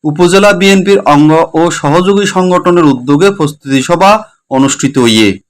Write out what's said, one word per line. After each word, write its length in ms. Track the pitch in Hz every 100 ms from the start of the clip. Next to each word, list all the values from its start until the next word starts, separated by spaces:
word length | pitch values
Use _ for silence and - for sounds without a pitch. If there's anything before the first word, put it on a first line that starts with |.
উপজেলা 460 | 151 151 175 190 202
বিএনপির 480 | 185 196 196 190 196 -
অঙ্গ 260 | 147 151 160 -
ও 100 | 160 170
সহযোগী 560 | 165 147 165 180 202 196
সংগঠনের 600 | 185 185 180 180 175 156
উদ্যোগে 360 | 131 123 143 196
প্রস্তুতি 500 | 196 151 151 139 135
সভা 300 | 131 170 190 220 214 _ _
অনুষ্ঠিত 460 | 135 135 - 139 139 117
ইয়ে। 220 | 110 104 92